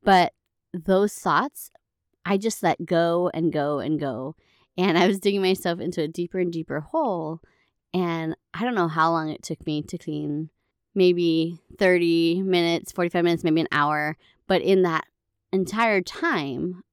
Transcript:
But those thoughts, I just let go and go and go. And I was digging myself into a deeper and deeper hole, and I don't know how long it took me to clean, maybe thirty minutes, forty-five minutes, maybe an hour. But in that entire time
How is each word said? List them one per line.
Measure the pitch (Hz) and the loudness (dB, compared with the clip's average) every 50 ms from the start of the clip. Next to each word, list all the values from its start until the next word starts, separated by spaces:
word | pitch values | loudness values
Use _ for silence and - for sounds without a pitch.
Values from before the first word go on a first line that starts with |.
But | _ - 196 185 180 - _ _ _ _ _ _ _ _ - | _ 6 6 6 6 2 _ _ _ _ _ _ _ _ -14
those | 180 160 - 190 190 202 208 - | -10 0 2 4 4 4 2 -2
thoughts, | - - 190 156 151 220 294 _ - - - _ _ _ _ _ _ _ _ _ _ _ | -4 -2 2 2 2 2 0 _ -12 -20 -20 _ _ _ _ _ _ _ _ _ _ _
I | - 202 196 | -2 -2 0
just | 202 226 - - - | 0 -2 -4 0 0
let | 170 151 - 175 | 0 0 0 -2
go | 156 180 165 170 170 170 175 180 175 - | 0 2 2 2 2 2 2 0 0 -2
and | 160 160 165 | 0 -2 0
go | 143 151 143 147 147 139 | 0 0 -2 -2 -2 -2
and | 101 135 156 147 | -2 -2 -2 -2
go. | 147 139 123 110 131 139 156 _ _ _ _ _ _ _ _ - | -2 -4 -6 -6 -8 -10 -12 _ _ _ _ _ _ _ _ -2
And | 180 196 311 339 | 0 2 4 4
I | 370 349 | 4 2
was | 196 190 | 2 0
digging | - 208 202 202 | 0 -2 0 2
myself | 190 185 190 185 - 180 170 175 | 2 0 0 0 -2 -4 -4 -4
into | - 175 180 - | -6 -6 -4 -4
a | 156 156 | -4 -4
deeper | 165 - 175 175 - 190 | -4 -8 -8 -6 -4 -4
and | 180 175 170 | -4 -4 -4
deeper | 165 160 - 135 147 | -8 -8 -6 -8 -8
hole, | 151 - - 320 311 247 196 170 160 156 165 165 _ _ _ _ _ _ _ _ _ _ - | -8 -4 -4 -2 -2 -2 -2 -4 -4 -8 -8 -10 _ _ _ _ _ _ _ _ _ _ -4
and | 175 180 170 165 165 160 160 160 _ _ _ - | -2 -2 -2 -2 -4 -4 -6 -6 _ _ _ -10
I | - 220 | -4 -4
don't | 247 247 | -2 0
know | 196 175 165 | 0 0 0
how | 156 165 160 165 | 2 2 2 2
long | 165 165 156 156 | 2 0 -2 -4
it | 156 - - | -8 -10 -8
took | - 160 - - | -10 -10 -8 -6
me | - 151 151 151 | -6 -4 -4 -6
to | - - 170 | -8 -12 -12
clean, | - - 156 147 151 147 147 147 160 156 _ _ _ _ _ _ _ _ _ | -10 -8 -8 -6 -6 -4 -4 -6 -6 -8 _ _ _ _ _ _ _ _ _
maybe | 202 185 180 175 175 175 170 160 160 160 165 175 160 _ _ - - | 4 6 6 6 4 2 2 2 2 0 -2 -4 -10 _ _ -4 2
thirty | 202 185 180 180 175 170 165 165 165 165 170 185 | 4 4 4 4 4 2 2 2 2 2 2 0
minutes, | 190 190 185 175 170 170 170 160 - - - | 0 0 2 2 2 2 0 -2 -4 -8 -4
forty-five | - 175 175 - 180 170 | -4 -4 -2 0 0 2
minutes, | 175 170 165 165 | 2 0 2 2
maybe | 170 156 165 | 2 2 2
an | 160 - - | 0 0 0
hour. | 147 147 147 151 151 151 151 151 _ _ _ _ _ _ _ | 0 2 2 0 -2 -2 -4 -6 _ _ _ _ _ _ _
But | 190 175 | 0 0
in | - 175 196 190 180 | 2 4 4 4 4
that | 175 160 160 - _ _ _ _ _ _ _ _ _ - | 2 0 -2 -6 _ _ _ _ _ _ _ _ _ -2
entire | 190 190 156 - 220 233 226 208 196 | -2 -2 -2 -2 -2 0 2 2 0
time | 175 - - - - 339 294 185 147 139 131 131 147 180 185 180 - _ | -2 -4 -8 -6 -4 -2 -2 -2 -4 -4 -6 -6 -6 -6 -8 -10 -16 _